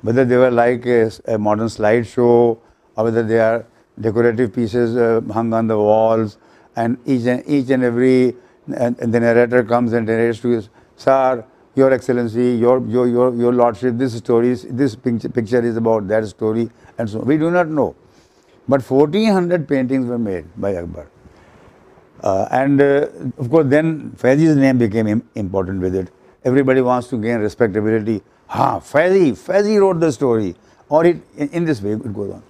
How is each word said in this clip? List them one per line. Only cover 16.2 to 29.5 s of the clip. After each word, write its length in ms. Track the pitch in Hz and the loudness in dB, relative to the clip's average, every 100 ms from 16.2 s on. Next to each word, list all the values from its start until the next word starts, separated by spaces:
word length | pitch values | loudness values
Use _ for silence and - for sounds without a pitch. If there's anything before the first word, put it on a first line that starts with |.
| 107 | -2
story," 460 | - 110 110 113 _ - - | -6 -4 -2 -4 _ -20 -10
and 100 | 117 | -8
so 120 | 107 | -6
we 180 | 117 151 | -2 0
do 140 | 160 | 0
not 160 | 180 165 | 0 0
know. 280 | 156 107 - _ _ _ _ _ _ - | 0 -2 -4 _ _ _ _ _ _ -2
But 140 | 135 | -2
fourteen 500 | 120 131 147 185 220 | 2 2 2 2 2
hundred 360 | 190 175 175 143 | 0 0 -2 0
paintings 400 | 143 123 135 120 | -2 0 -2 -2
were 100 | 120 | -4
made 280 | 110 90 82 82 | -4 -6 -8 -8
by 180 | 98 92 | -6 -6
Akbar. 300 | 85 82 - _ - - - - - _ _ _ _ - | -8 -12 -18 _ -20 -20 -20 -20 -20 _ _ _ _ -6
Uh, 240 | - 95 101 | -2 -2 0
and, 320 | 127 139 139 | 0 2 4
uh, 260 | 143 139 147 - 123 - | 4 2 0 -6 -12 -8
of 140 | 123 | 0
course, 160 | 156 143 | 2 4
then 420 | 143 160 156 117 - | 2 2 -4 -10 -4
Faizi's 380 | 123 143 160 147 | 0 4 4 4
name 240 | 135 127 | 4 4
became 260 | 117 110 110 | 2 0 0
im-, 240 | 107 - - | -2 -4 -10
important 440 | 98 98 92 95 | -4 -4 -4 -4
with 140 | 92 | -2
it. 160 | 92 90 _ _ _ | -4 -6 _ _ _
Everybody 380 | 131 135 131 131 | 0 0 2 2
wants 280 | 123 123 120 | 2 -2 -4
to 80 | 120 | -6
gain 180 | 107 120 | -4 -4
respectability. 840 | 107 - 117 98 107 113 107 107 _ _ _ | -4 -2 -2 0 0 -2 -2 -6 _ _ _
"Ha, 320 | - 131 110 | -2 -2 -2
Faizi, 540 | - 139 175 196 165 | -2 0 2 4 2
Faizi 460 | 101 - | 0 -2